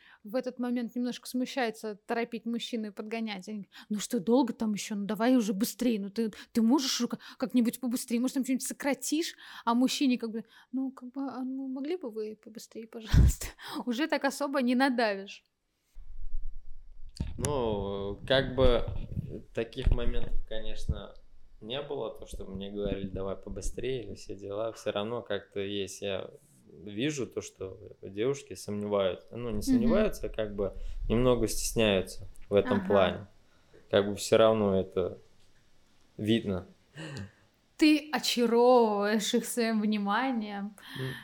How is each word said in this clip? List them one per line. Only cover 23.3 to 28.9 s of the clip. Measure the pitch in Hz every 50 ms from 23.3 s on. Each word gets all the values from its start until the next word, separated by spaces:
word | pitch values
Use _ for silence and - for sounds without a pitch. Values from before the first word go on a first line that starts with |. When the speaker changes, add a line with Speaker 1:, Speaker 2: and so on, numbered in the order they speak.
| 95
Speaker 2:
побыстрее" | - - 101 95 98 92 - - - 107 127 131 123 107
или | 98 95
все | - - - 101
дела. | 98 101 98 101 101 113 113 107
Все | - - 110 101
равно | 104 104 110 120 117 104
как-то | - 101 98 - - - 101
есть. | 98 98 101 101 95 95 - - 101
Я | 101 98 95 - - - - _ _ _ _ - - - - -
вижу | 104 101 104 127 151 151 139 117
то, | 98 - 107
что | 98 - - - 98 95 95 104 95 92 - _ -
девушки | 101 98 101 110 131 139 139 - - 95
сомневаются. | - - - 104 104 104 104